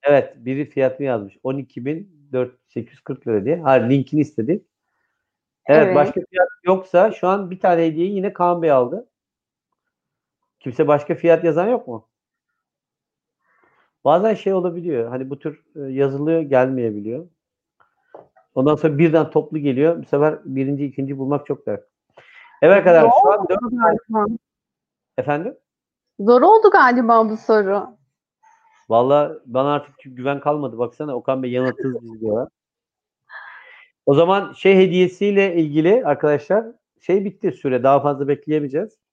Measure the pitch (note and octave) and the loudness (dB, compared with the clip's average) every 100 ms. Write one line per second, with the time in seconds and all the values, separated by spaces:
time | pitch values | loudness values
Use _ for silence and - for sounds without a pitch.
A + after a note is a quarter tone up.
0 | C#3+ C#3+ - - A#2+ C3+ D3 - C3 C3 | 2 2 0 -10 -8 -8 -6 -2 -2 -2
1 | C#3+ A#2 G2 _ B2+ C#3 B2+ - B2 D#3+ | -4 -4 -6 _ -8 -8 -10 -12 -8 -10
2 | G3+ D#3 C#3+ C3 B2 B2+ _ - A#2 _ | -12 _ _ -6 -6 _ _ -14 -14 _
3 | - C3 - A2 G2+ E3+ D3+ C3 A#2 C#3 | -14 -12 -4 -2 -2 -4 2 2 2 -2
4 | C3 D3+ D3 - A2+ G3+ _ _ _ _ | 0 -2 -4 -4 -4 -4 _ _ _ _
5 | _ _ _ _ _ _ - D3+ D#3 D3 | _ _ _ _ _ _ 2 4 4 2
6 | C#3+ - F#3 F#3 F3 - F3 F#3+ F#3 F3 | 0 -2 -8 -2 -2 -2 -2 -2 2 2
7 | G#3+ F#3 F3+ G3 F#3+ F#3 G3 E3+ E3 D#3 | 2 0 -2 -2 -4 -4 0 2 0 -2
8 | F3+ G3+ G3 G3 F3 F3 E3 C#3 A#2+ F3 | -4 -2 -6 -2 0 0 2 2 2 -4
9 | B3+ _ _ _ _ _ _ _ _ _ | -14 _ _ _ _ _ _ _ _ _
10 | _ _ _ _ _ _ - A#2 D3 D3 | _ _ _ _ _ _ -14 -4 0 0
11 | D3 F3+ E3+ E3 F3 D3+ G3 B3 - A2+ | -2 -4 2 2 2 -2 -2 -4 -6 -16
12 | _ _ _ _ _ _ _ _ _ _ | _ _ _ _ _ _ _ _ _ _
13 | _ _ _ _ _ _ _ _ _ _ | _ _ _ _ _ _ _ _ _ _
14 | C#3+ E3 G#3+ G#3+ - F#3+ F3+ E3+ F3 C3+ | 0 2 2 -2 -2 -2 -2 -6 -6 -6
15 | A#2 B2+ C3 C#3 D#3+ D3+ _ D#3+ C#3 C3+ | -4 -8 -10 -10 -12 -12 _ -16 -10 -2
16 | C#3 C3+ D3 E3 D3+ C3+ C3 C3 A#2 G#2 | -2 -2 -2 -2 2 2 2 0 -4 -6
17 | G#2 B2 E3+ _ _ _ _ _ _ _ | -10 -12 -14 _ _ _ _ _ _ _
18 | _ - - _ _ - C3+ D3+ D#3+ C#3+ | _ -20 -20 _ _ -4 0 0 0 2
19 | E3 D#3+ D#3 D#3 D3+ D#3 C#3+ B2+ D3+ E3+ | 2 2 0 -2 -4 -6 -4 0 0 -2
20 | - C#3+ D3+ D#3 - C3+ C3+ C#3+ C#3+ - | -4 0 0 -2 -8 -6 -4 -4 -8 -8
21 | C#3 C#3 C3+ C#3+ C#3 C#3 - G#2 _ _ | -10 -8 -6 -6 -6 -10 -8 -10 _ _
22 | _ _ _ - - _ D#3 G3 F3+ E3+ | _ _ _ -20 -20 _ 4 6 6 6
23 | A3 B3+ C#4+ G#3 F#3 F#3 A#3+ A#3+ A3+ - | 6 6 4 2 0 -4 -4 -2 0 -2
24 | _ A3 G#3 A3+ _ _ _ _ _ _ | _ -4 -4 -6 _ _ _ _ _ _
25 | _ - B2+ D3 F#3+ - _ _ _ _ | _ -8 -4 -4 -6 -12 _ _ _ _
26 | _ _ G3+ B3 D#4 A4 G#4+ G4 C4+ B3 | _ _ 2 4 6 6 6 6 4 2
27 | A#3 A#3 A3 A3 - A3 G3 G3+ - _ | 2 4 2 -2 0 0 2 -4 -6 _
28 | _ _ _ _ _ _ _ _ _ A2+ | _ _ _ _ _ _ _ _ _ 2
29 | B2+ C#3+ D3+ D#3+ - A#2+ C#3 C#3+ C#3+ _ | 4 2 0 -6 -8 -2 -2 -2 -6 _
30 | C#3 B2+ B2+ C#3 D3 D3 C#3 A2+ A#2+ _ | -20 -10 -6 -4 -4 -4 -4 -6 -8 _
31 | D3+ B2 A2 C3 B2+ B2 B2+ B2 C3+ B2 | -10 -8 -6 -6 -4 -2 -4 -4 -8 -8
32 | A#2 A2+ A2 G#2+ C3+ _ _ _ _ _ | -12 -10 -4 -4 -6 _ _ _ _ _
33 | _ _ _ - - - - - _ _ | _ _ _ -20 -20 -20 -20 -20 _ _
34 | - C#3 E3+ G3 F#3+ - F#3+ G3 F#3+ F3 | 0 2 4 2 -2 -2 2 4 4 2
35 | F3+ F3+ G3+ G3 G3 E3+ D#3 D3 D#3+ A3+ | 0 0 -2 0 0 0 -2 0 2 2
36 | D3+ C#3+ D3+ D3 - G3 A3+ - _ _ | 0 0 0 -2 0 -2 -4 -16 _ _
37 | - F#3 G3+ - G3 - D3 B2+ B2+ C#3 | -2 -2 -2 -6 -6 -4 -4 0 2 2
38 | D3 C#3 C#3 C#3+ - D3+ D3 C#3 G#3+ _ | 2 -2 -2 -4 -2 -4 -2 -6 -8 _
39 | _ | _